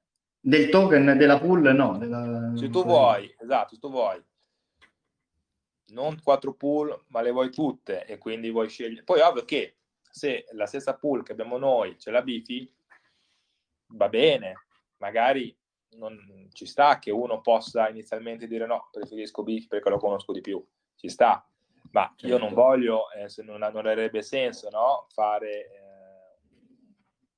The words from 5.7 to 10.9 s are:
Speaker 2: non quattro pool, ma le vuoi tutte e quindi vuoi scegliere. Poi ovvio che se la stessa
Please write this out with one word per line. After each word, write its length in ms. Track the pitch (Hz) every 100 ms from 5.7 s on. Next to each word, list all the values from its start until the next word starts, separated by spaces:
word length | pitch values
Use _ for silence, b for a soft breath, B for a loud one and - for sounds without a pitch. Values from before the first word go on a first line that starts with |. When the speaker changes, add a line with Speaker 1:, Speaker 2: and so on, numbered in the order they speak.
| _ _
Speaker 2:
non 260 | 110 143 156
quattro 320 | - 139 135
pool, 500 | 131 143 147 151 131 _
ma 120 | 117
le 100 | 120
vuoi 200 | 123 127
tutte 560 | 127 151 123 - 92 -
e 120 | 101
quindi 320 | 110 113 113
vuoi 180 | 113 110
scegliere. 360 | - 117 113
Poi 160 | - 175
ovvio 240 | 165 131
che 320 | 117 147 101 _ _ _
se 460 | _ - 147 117 -
la 140 | 107 104
stessa 300 | 139 135